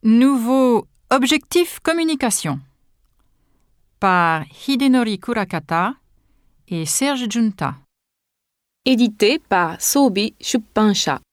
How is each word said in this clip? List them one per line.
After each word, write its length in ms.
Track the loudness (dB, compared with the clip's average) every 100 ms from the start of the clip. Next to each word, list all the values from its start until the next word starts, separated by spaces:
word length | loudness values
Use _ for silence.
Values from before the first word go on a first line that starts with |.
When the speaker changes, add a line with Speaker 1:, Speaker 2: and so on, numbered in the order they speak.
| 4
Speaker 1:
Nouveau 800 | 4 4 2 0 2 4 2 -2 _ _
objectif 720 | 0 2 0 0 -2 -2 -4
communication. 800 | -4 -2 -2 -2 -2 -2 -4 -8 -10 _ _ _ _ _ _ _ _ _ _ _ _ _
Par 440 | 0 2 2 0 -6 -14 -4
Hidenori 500 | 0 2 2 0 -4
Kurakata 760 | -6 -6 -4 -6 -4 -4 -4 -6 _ _ _ _ _ _ _
et 160 | -8
Serge 400 | -4 -2 -2 -2 -4
Junta. 460 | -2 -2 -2 -8 -8 _ _ _ _ _ _ _ _ _ _
Speaker 2:
Édité 540 | -2 2 0 2 0 0
par 420 | _ -2 -2 -4
Sobi 540 | -2 2 2 0 -4 _
Shuppansha. 800 | -6 -6 -4 0 2 2 -2 -6 _